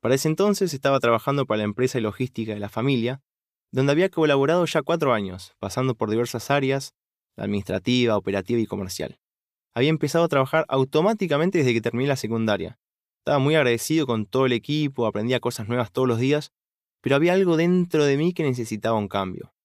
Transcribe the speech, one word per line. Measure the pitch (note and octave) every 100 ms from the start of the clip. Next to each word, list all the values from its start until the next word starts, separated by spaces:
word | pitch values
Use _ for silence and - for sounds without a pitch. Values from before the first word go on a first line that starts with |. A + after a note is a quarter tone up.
Para | A#2 C3+
ese | D#3+
entonces | D#3 G3+ G3+ F#3
estaba | C#3 C#3 C3+
trabajando | A#2+ A#2 - C#3 C3
para | G#2+
la |
empresa | G#2+ G#2 B2+ B2+
de |
logística | G#2+ - C3 - A2
de | G#2
la | G2+
familia, | - B2+ C3 A2+ C3 _ _ _ _ _
donde | B2+ C#3
había | D3 F#3+
colaborado | F3+ D#3 C#3 C#3 F3
ya | E3+ D#3+
cuatro | C#3 E3 D3
años, | A#2 G2 F#2 - _
pasando | G#2 - C3
por | A#2+ A2
diversas | A2 A#2+ A#2 -
áreas, | C#3+ C3+ C3+ C3+ _ _ _ _ -
la |
administrativa, | G#2 G2+ G2 F#2+ - B2 A#2+ G#2
operativa | F#2 G2 F#2+ A#2
y | G#2+
comercial. | G2 F#2 - D2 - _ _ _ _ _
Había | - C#3
empezado | D#3+ D3 E3
a | E3
trabajar | C#3+ C3 D#3+ D#3
automáticamente | C3+ C3+ D3+ F#3 A3 F3+ D3 E3+ F#3+
desde | C3
que | A#2
terminé | A2+ A#2+ C#3
la | C3+
secundaria. | A2 A2+ A2 G2+ F2+ - _ _ _ _
Estaba | - D3
muy | C3+
agradecido | D#3+ C3 A#2 - D#3+
con | C3+ A#2 G#2
todo | C3+ C3
el |
equipo, | A#2+ - D3+ D3 C3+ A2+
aprendía | G#2 A2+ B2+
cosas | B2 - G#2+
nuevas | B2 A#2
todos | - C3
los | A2+
días, | C3 D3 D3 _ _ _ _ _
pero | -
había | C#3 E3+
algo | F#3 F#3 D#3+
dentro | E3+ F3+ F3 D#3
de | D3 C#3
mí | E3
que | F3
necesitaba | D3+ B2 A2+ A2 A2+ A2+
un | G2+
cambio. | G2+ F#2+ F2+ - _